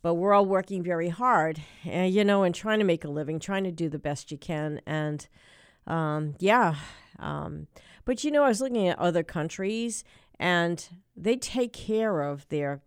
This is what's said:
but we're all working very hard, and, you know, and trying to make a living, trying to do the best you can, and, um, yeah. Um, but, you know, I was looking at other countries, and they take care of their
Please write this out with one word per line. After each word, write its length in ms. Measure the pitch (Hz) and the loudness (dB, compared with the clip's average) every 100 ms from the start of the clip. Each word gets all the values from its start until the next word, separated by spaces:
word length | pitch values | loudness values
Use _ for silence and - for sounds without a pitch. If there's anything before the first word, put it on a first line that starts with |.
but 100 | 170 | 0
we're 200 | 170 190 | 2 6
all 120 | 202 196 | 6 6
working 380 | 190 185 196 | 2 0 -6
very 260 | 175 170 170 | -2 -2 -2
hard, 500 | 170 254 214 160 160 147 - | 0 4 4 2 -2 -12 -14
and, 300 | - 175 185 | -6 0 2
you 100 | 190 | 4
know, 200 | 202 202 | 4 4
and 100 | 185 | 4
trying 240 | 170 214 214 | 0 0 2
to 80 | 202 | 4
make 180 | 165 | 2
a 60 | 151 | -2
living, 300 | 147 147 156 | -6 -4 -6
trying 240 | 175 196 | -4 -2
to 80 | 190 | -2
do 180 | 170 165 | -2 -4
the 80 | 147 | -4
best 340 | 151 143 - | -6 -6 -8
you 60 | 151 | -14
can, 440 | - 156 151 151 - | -6 -4 -4 -6 -6
and, 420 | 156 151 151 - _ _ - _ _ - | -4 -2 -6 -10 _ _ -20 _ _ -6
um, 480 | 165 156 151 151 147 | -4 -2 -2 -4 -2
yeah. 380 | 190 254 196 147 - - _ - | 4 4 4 0 -8 -20 _ -12
Um, 480 | - 147 151 151 151 - - - - | -10 -8 -8 -12 -16 -20 -20 -10 -6
but, 180 | 240 | -2
you 60 | 302 | 2
know, 140 | 294 | 4
I 60 | 285 | 4
was 120 | 214 | 4
looking 260 | 269 233 185 | 0 2 0
at 120 | - | 2
other 240 | 175 170 | 2 2
countries, 800 | 165 170 156 - 190 226 233 214 - - _ _ | -2 -4 -4 -4 -4 -2 -4 -6 -14 -20 _ _
and 480 | 180 175 170 170 - 175 _ - | 0 2 0 -2 -8 -20 _ -6
they 200 | 180 262 | -2 0
take 360 | - 254 247 | -2 -4 -4
care 480 | - - 214 220 175 | -4 -4 0 0 0
of 260 | 143 143 _ | -2 -6 _
their 340 | 151 143 143 | -4 -4 -6